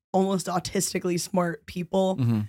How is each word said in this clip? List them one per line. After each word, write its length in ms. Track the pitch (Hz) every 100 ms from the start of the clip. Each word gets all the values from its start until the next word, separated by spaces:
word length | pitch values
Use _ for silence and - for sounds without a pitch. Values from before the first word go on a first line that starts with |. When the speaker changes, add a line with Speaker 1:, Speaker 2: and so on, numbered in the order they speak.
| _
Speaker 1:
almost 340 | 185 190 190 185
autistically 720 | 180 - 196 - 180 180 175
smart 440 | - 185 170 - -
people 500 | 180 170 190 190 190
Speaker 2:
Mm-hmm. 220 | 117 110